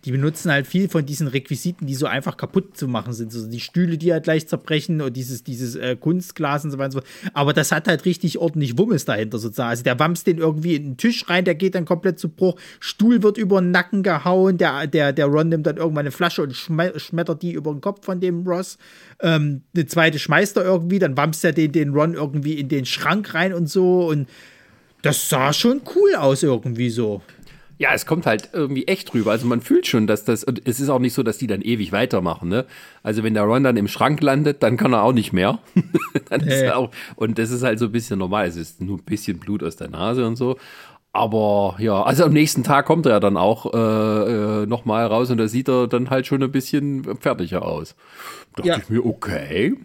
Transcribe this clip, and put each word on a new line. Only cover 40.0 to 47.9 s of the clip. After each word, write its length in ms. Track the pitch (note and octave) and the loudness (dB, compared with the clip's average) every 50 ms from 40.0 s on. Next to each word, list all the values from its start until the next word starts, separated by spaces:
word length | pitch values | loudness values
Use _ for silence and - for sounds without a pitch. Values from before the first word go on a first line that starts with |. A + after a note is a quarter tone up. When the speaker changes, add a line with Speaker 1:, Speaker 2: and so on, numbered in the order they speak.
| F2+ G#2+ A#2+ C3 B2 | -4 -2 0 0 0
Speaker 2:
und 80 | A2+ A#2 | 0 0
so. 220 | A#2+ B2+ B2 C3 - - - - - - - - - _ _ | -2 -2 -2 -2 -4 -8 -20 -20 -20 -20 -20 -20 -20 _ _
Aber 640 | _ G2+ A2+ A2 G#2 A2 G#2+ G#2 G#2 G2+ G2+ F#2+ F2+ F#2 | _ -2 0 2 2 2 2 4 2 2 2 0 -2 -2
ja, 240 | A2 A2 G2+ F#2+ | -2 0 2 2
also 220 | G2+ - C3 C#3 F3 | 2 2 4 4 4
am 80 | D#3 | 6
nächsten 320 | C#3 C3+ D3+ D#3 - D3+ A#2+ | 6 4 4 2 2 -2 0
Tag 220 | - C#3+ C#3 C#3 | 2 2 2 4
kommt 200 | - D#3+ E3+ D#3 | 4 2 2 4
er 60 | C3+ | 4
ja 80 | A2+ G#2 | 4 4
dann 160 | F#2+ G2+ G2 | 4 4 2
auch, 360 | E2+ F2+ G2+ A2+ - - - - | 4 2 2 2 0 -2 -4 0
äh, 40 | A#2 A2+ A2 G#2+ A2 G#2+ A2 G#2+ G#2+ G#2 G#2 A#2+ G#2+ G#2 G#2 G#2+ G#2+ | 0 2 2 2 2 2 2 2 2 0 0 0 0 0 0 0 -2
äh, 40 | G#2+ | -2
nochmal 400 | G#2 A#2+ A2+ - A2+ G#2+ A2 A#2 | -2 -4 -4 -2 -2 0 0 2
raus 240 | A2 G#2 A2+ B2+ B2+ | 2 2 2 2 2
und 80 | B2+ A2+ | 2 0
da 80 | A2+ | 0
sieht 220 | G#2+ G#2+ B2+ C3 - | 0 0 -2 0 2
er 180 | B2+ B2+ B2 | 2 2 2
dann 240 | A#2+ B2 A#2+ B2+ B2+ | 2 0 -2 0 0
halt 160 | C3 C3+ B2+ | -2 -2 0
schon 160 | - C#3+ C3+ | 0 0 0
ein 80 | C3+ C3 | 0 0
bisschen 540 | C#3 C3+ C3 - - D3 C#3 C#3+ C#3 C3 C3 - G2+ - | 0 -2 -2 0 -2 -2 0 -2 -4 -4 -6 -8 -10 -4
fertiger 440 | - D3 B2+ F2 F#2 E2 F2+ F2 E2 | -2 -2 -2 -2 -4 -4 -4 -4 -4
aus. 300 | E2 D#2+ D#2 E2 - | -4 -6 -6 -8 -12